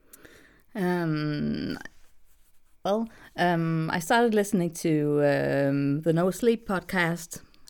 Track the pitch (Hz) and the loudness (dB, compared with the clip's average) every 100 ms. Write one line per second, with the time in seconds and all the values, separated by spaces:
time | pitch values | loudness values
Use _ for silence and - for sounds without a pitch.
0 | _ - - - - _ _ 226 180 180 | _ -20 -20 -20 -20 _ _ -4 -2 0
1 | 165 156 151 147 147 73 - - - - | -2 -2 -2 -4 -4 -4 -6 -8 -12 -20
2 | - - - - _ - - - 180 208 | -20 -20 -20 -20 _ -20 -20 -8 -4 -2
3 | 226 - - - 175 170 165 165 160 180 | -4 -10 -14 -2 0 2 0 0 -2 -4
4 | - 233 240 214 202 196 170 165 170 151 | 0 4 4 2 2 0 0 -2 0 2
5 | 147 147 147 139 139 139 139 139 139 143 | 2 2 2 2 2 0 0 0 0 0
6 | 160 160 185 - 233 226 - 185 - 190 | 0 2 2 0 0 0 -2 -6 -4 -2
7 | 170 170 165 - - - - | 0 -2 -8 -16 -18 -20 -20